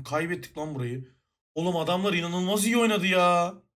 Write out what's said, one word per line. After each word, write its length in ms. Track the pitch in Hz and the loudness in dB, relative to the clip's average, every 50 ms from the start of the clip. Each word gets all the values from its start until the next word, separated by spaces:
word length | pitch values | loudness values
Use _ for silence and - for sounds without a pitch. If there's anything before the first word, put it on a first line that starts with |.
| 131 | -10
Kaybettik 520 | - 143 156 165 170 175 123 - - - | -4 -4 -2 -2 -2 -4 -6 -8 -12 -10
lan 180 | 151 151 156 147 | -8 -8 -8 -6
burayı. 440 | 131 123 120 123 131 131 - _ _ _ _ _ _ _ _ - | -6 -6 -6 -6 -8 -12 -14 _ _ _ _ _ _ _ _ -6
Oğlum 220 | 156 165 185 175 | -4 -2 -2 0
adamlar 360 | 165 156 165 180 180 190 202 175 | 0 0 0 0 0 0 0 0
inanılmaz 520 | 175 170 170 175 180 185 185 208 208 196 | -2 -2 -2 -2 -2 0 0 0 0 2
iyi 120 | 233 233 | 2 2
oynadı 300 | 233 233 220 214 202 175 | 4 4 2 2 2 2
ya. 460 | 190 185 185 180 175 175 175 175 180 190 - _ _ _ | 2 4 4 4 6 4 4 2 0 -4 -10 _ _ _